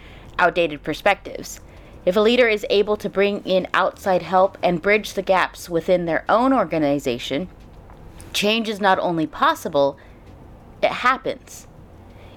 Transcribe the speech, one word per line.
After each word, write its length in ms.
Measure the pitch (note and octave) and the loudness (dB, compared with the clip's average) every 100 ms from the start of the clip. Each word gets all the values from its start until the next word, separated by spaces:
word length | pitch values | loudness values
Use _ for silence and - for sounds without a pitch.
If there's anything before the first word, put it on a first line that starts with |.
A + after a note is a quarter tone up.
| - - - - | -20 -20 -10 0
outdated 460 | F3 E3+ E3+ D3 | 2 2 -2 -2
perspectives, 760 | - D3+ G#3 F#3+ - - - - - - - - - | -8 -2 0 0 -4 -12 -14 -16 -20 -20 -20 -6 0
if 100 | F#3+ | 2
a 60 | |
leader 260 | G#3+ A#3+ A#3 | 4 4 4
is 180 | G#3+ - | 0 0
able 280 | G3+ G3 G#3 | 0 2 -2
to 120 | F#3+ | -2
bring 340 | F#3 G3+ G3+ | 0 0 0
in 240 | - F#3 F#3 | -2 -2 0
outside 480 | - F#3+ - G3+ F#3 | 0 0 -2 0 0
help 360 | E3 F#3 F#3+ - | 2 2 2 2
and 200 | F3+ F3 | -2 0
bridge 320 | G3 G#3+ G3+ | 2 0 0
the 80 | - | -4
gaps 480 | F#3 F#3 C#3+ - - | 0 2 0 -4 -6
within 360 | E3+ D#3+ F3+ E3+ | -4 0 0 0
their 200 | D#3 - | -4 0
own 240 | G#3 B3+ | 2 2
organization, 960 | C4+ F3 E3 D3 C#3+ C3+ B2 - C3+ F#3 - - - - - - - - | 2 0 0 0 0 -2 -4 -4 -6 -6 -12 -20 -20 -20 -20 -20 -20 -10
change 360 | - G3+ A3 A3 | -4 0 0 -2
is 120 | G3+ | 0
not 180 | G3+ F#3+ | 2 2
only 280 | - E3 D#3 | 0 -2 -4
possible, 720 | - C#4+ D#4 G#3 D3+ C#3 - - - - - - - - - | 0 0 0 -2 0 0 -2 -14 -20 -20 -20 -20 -20 -20 -4
it 100 | - | -4
happens. 760 | - B3 C4 - - - - - - - - - - - | 0 0 0 -4 -8 -12 -20 -20 -20 -20 -20 -20 -20 -20